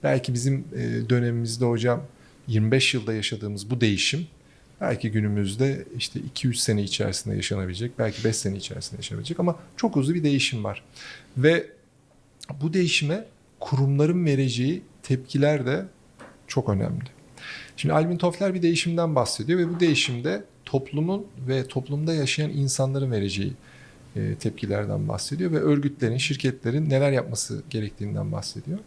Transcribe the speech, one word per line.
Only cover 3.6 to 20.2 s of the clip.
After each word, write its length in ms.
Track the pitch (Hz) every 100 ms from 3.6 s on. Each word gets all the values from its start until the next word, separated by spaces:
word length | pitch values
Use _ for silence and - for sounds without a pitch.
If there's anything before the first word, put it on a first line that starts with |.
| 101
bu 100 | 123
değişim 460 | 117 98 - 143 170 - - - - -
belki 300 | 185 123 117
günümüzde 760 | 107 104 104 98 98 135 135 - 123
işte 240 | - -
iki 280 | - - 131
üç 100 | 117
sene 240 | - 104
içerisinde 540 | 101 - 104 95 - 101
yaşanabilecek, 640 | 98 104 92 90 117 -
belki 260 | 113 104
beş 120 | 113 110
sene 200 | 101 98
içerisinde 400 | - - - 98
yaşanabilecek 420 | - 104 120 170
ama 160 | 175 165 - -
çok 200 | 233 -
hızlı 180 | 135
bir 100 | 175
değişim 400 | 151 139 - 120
var. 200 | 101 101 - - - - - -
Ve 300 | 139 170 - - _ _ _ _ _ _ - 139
bu 100 | 151
değişime 520 | 185 175 185 147 180 220 - _ _
kurumların 680 | - 135 139 139 151 175 165
vereceği 560 | 139 135 117 127 180 - -
tepkiler 640 | - 127 - 139 143 151 123
de 180 | 151 190 - - - - - -
çok 220 | - 117
önemli. 360 | 98 107 - - - - - - - - -
Şimdi 180 | 147
Alvin 220 | 156 165 175
Toffler 380 | 180 170 196
bir 80 | 185
değişimden 520 | 175 170 175 170 165
bahsediyor 440 | 143 113 - 120 180
ve 160 | 170
bu 60 | 170
değişimde 640 | 175 147 - 120